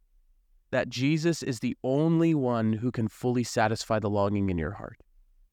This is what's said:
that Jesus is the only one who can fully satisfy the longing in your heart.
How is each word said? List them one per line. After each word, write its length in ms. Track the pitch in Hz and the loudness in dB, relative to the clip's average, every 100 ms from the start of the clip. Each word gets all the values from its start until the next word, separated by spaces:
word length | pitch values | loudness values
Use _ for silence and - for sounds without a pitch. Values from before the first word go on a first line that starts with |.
| _ _ _ _ _ _ _ | _ _ _ _ _ _ _
that 180 | 131 123 | -2 -2
Jesus 540 | 120 135 160 170 160 | 0 0 2 0 0
is 160 | - 117 | -2 -4
the 180 | 123 - | -4 -4
only 500 | 127 135 160 165 165 | -2 2 2 4 4
one 400 | 156 123 117 110 | 2 2 0 0
who 180 | 110 123 | 0 -2
can 160 | 120 110 | -2 -4
fully 340 | - 123 123 | -2 -2 0
satisfy 560 | 117 - 107 110 - 110 | 0 0 0 0 -2 -2
the 100 | 101 | 0
longing 400 | 104 101 101 98 | 0 2 2 0
in 80 | 90 | 0
your 140 | 78 | -4
heart. 280 | 98 - - _ _ _ _ _ | -6 -12 -16 _ _ _ _ _